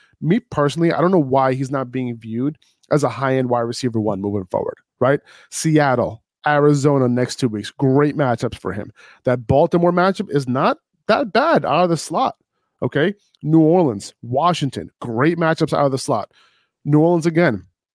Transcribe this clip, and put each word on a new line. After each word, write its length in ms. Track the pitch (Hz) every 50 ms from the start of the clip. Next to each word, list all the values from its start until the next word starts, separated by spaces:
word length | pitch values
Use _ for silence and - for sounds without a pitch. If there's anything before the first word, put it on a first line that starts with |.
| _ _ _ -
Me 180 | 143 151 185 247
personally, 540 | - - - - 143 143 139 165 165 170 -
I 80 | -
don't 100 | 156 180
know 80 | 196 180
why 360 | 143 131 131 135 135 131 131
he's 160 | 131 139 127
not 200 | 143 135 131 123
being 240 | 123 131 127 123 120 113
viewed 400 | 113 113 110 117 127 147 156 _ _ _ _ _ _ -
as 120 | 143 151 135
a 40 | 127
high-end 400 | 117 117 135 131 131 131 131 123
wide 120 | 123 120
receiver 380 | 117 117 120 - - 123 113 113
one 220 | 104 107 101 95
moving 240 | 98 101 101 104 92 -
forward, 260 | - - - - - _ _ _ _ -
right? 200 | 127 127 143 143 _ _ - - - -
Seattle, 720 | - - - 160 156 151 147 139 127 120 107 - 110 - _ _ _ _ -
Arizona 600 | 147 147 147 143 147 147 143 131 151 143 139 131 123
next 280 | 123 123 127 123 -
two 120 | - 135 123
weeks, 220 | 107 104 101 -
great 460 | - - 143 135 131 139 147 151 - 147
matchups 400 | 147 127 120 - - 117 - -
for 160 | - 95 95
him. 180 | 101 - 113 - _ - - - _ -
That 220 | 131 123 123 117
Baltimore 460 | - 135 139 170 170 - 175 175 175 175
matchup 360 | 180 175 190 190 - 208 -
is 160 | - 147 131
not 300 | 127 123 131 160 214 285 - _ _ _ _ _ -
that 240 | 214 - 285 208 -
bad 320 | 220 285 330 311 190 135
out 200 | - 135 160 180
of 40 | 175
the 80 | 170
slot, 400 | 151 - - 156 208 262 - - _ _ _ _ _ _ _ _ - -
okay? 320 | 127 - 143 151 185 202 _ _ _ _ - -
New 180 | 151 156 165
Orleans, 520 | 156 156 170 185 175 139 107 101 - - - _
Washington, 680 | - 117 123 135 156 175 175 - 151 131 - 107 82 - _ -
great 380 | - 123 113 113 139 165 170 165
matchups 340 | 170 160 160 - 160 139 165
out 140 | 156 143
of 60 | 139 131
the 40 | 131
slot. 340 | - - 131 107 95 - _ _ _ _ _ _ _ _ _ _ -
New 160 | 147 147 151
Orleans 240 | 156 170 175 170 147
again. 400 | 170 160 156 175 156 110 95 - _ _ _ _ _ _